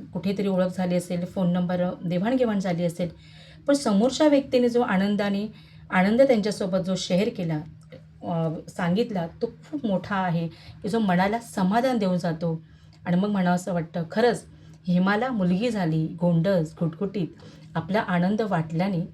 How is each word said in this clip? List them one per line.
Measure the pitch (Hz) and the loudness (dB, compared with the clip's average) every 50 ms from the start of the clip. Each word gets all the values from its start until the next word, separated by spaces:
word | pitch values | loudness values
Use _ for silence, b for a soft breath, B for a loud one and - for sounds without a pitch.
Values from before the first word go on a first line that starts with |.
| - - - | -14 -10 -8
कुठेतरी | 175 160 196 196 196 196 | -6 -4 -2 -2 -2 0
ओळख | 196 190 180 185 180 175 | 0 2 2 0 0 0
झाली | - 185 175 180 | -2 -2 0 0
असेल, | 180 175 - 185 175 180 | 0 -2 -2 -4 -6 -6
फोन | - - 196 185 175 | -4 -2 0 0 2
नंबर, | 175 180 180 175 180 180 180 | 2 2 0 0 0 0 0
अ, | 180 - - - | -2 -4 -4 -4
देवाणघेवाण | 170 175 175 190 226 262 254 254 226 208 196 | -4 -2 0 0 0 0 2 2 0 0 0
झाली | 185 190 175 165 175 | -2 -2 -2 -2 -2
असेल, | 170 165 - 180 170 B B B B B B B B B B - | -2 -2 -4 -6 -6 B B B B B B B B B B 0
पण | - 285 | 2 2
समोरच्या | 277 - 226 202 196 226 262 254 - 311 302 | 2 2 2 2 4 2 2 2 4 4 6
व्यक्तीने | 285 269 277 - - 247 247 240 | 6 4 4 2 2 2 2 4
जो | 226 240 | 4 2
आनंदाने, | 240 - 202 185 196 202 208 202 208 202 196 196 208 220 B B B B B B B - | 2 2 2 2 2 2 0 0 0 0 -2 -2 -4 -6 B B B B B B B -2
आनंद | - 185 185 202 220 240 269 | 2 2 4 4 6 6 6
त्यांच्यासोबत | 269 247 214 196 208 196 - 214 180 185 190 | 6 6 4 2 0 -2 -2 -2 -2 -2 -2
जो | 170 185 185 | 0 -2 -2
शेअर | 180 - - 185 180 208 233 | -4 -2 0 0 0 0 0
केला, | - - 180 165 160 151 151 - - - - - - - - - - - - | -2 -4 -4 -2 -2 -4 -6 -8 -14 -20 -20 -20 -20 -20 -20 -20 -20 -12 -8
अ, | 196 175 165 165 160 156 180 - - | -4 -2 -2 -2 -2 -4 -6 -10 -10
सांगितला, | - - 185 170 180 208 240 240 208 180 165 | -8 -4 -2 0 0 0 0 -2 -4 -4 -6
तो | 165 - - - | -6 -6 -6 -6
खूप | 156 - - - - 311 285 240 | -6 -6 -10 -14 -10 -8 -6 -2
मोठा | 214 190 180 - - 208 | -2 -2 -2 -2 -2 -2
आहे | 190 185 180 165 170 165 165 | -2 0 0 0 -2 -2 -4
की | - - - - - - - 208 | -8 -12 -20 -20 -16 -10 -6 -2
जो | 180 226 | -2 0
मनाला | 220 190 175 180 185 202 220 233 | 2 2 2 2 2 2 0 -4
समाधान | - - - 214 185 180 208 233 247 262 254 226 | -6 -6 -4 -2 0 2 2 2 2 2 2 0
देऊन | 202 185 180 175 | 0 0 0 0
जातो. | 170 175 160 - 175 165 160 160 B B B B B B B B - | -2 -2 -2 -2 -2 -2 -4 -4 B B B B B B B B -4
आणि | 185 175 | 0 0
मग | 180 196 208 | 2 2 2
म्हणावंसं | 208 190 180 180 180 175 - 208 180 | 0 2 2 2 2 0 0 -2 -4
वाटतं, | 170 156 - - 180 165 160 | -4 -4 -4 -6 -6 -6 -4
खरंच | - 214 233 240 202 151 - B B B B B B B - 180 | 0 2 4 4 2 0 -4 B B B B B B B -2 0
हेमाला | 175 180 185 190 208 214 240 269 | 2 2 4 2 2 0 0 -2
मुलगी | 254 208 185 175 180 180 233 247 | -2 0 0 2 2 2 0 0
झाली, | 214 208 180 160 160 160 160 | 0 0 0 0 0 0 -2
गोंडस, | 160 180 165 175 175 170 165 165 196 196 175 156 156 - - | -2 -4 -2 0 2 2 2 2 2 2 2 0 -2 -4 -4
गुटगुटीत, | 175 160 - - 202 190 - 202 165 - B B B B B B B B - | -4 -4 -4 -4 -6 -4 -4 -4 -6 -6 B B B B B B B B -6
आपला | 165 160 - 190 220 | -6 -4 -2 -2 -2
आनंद | 233 - 180 170 175 190 214 214 226 | 0 0 0 0 2 2 0 0 -2
वाटल्याने | 202 190 165 160 156 165 160 185 202 196 160 180 - | 0 -2 -2 -2 -2 -2 -2 -2 0 -2 -2 -4 -6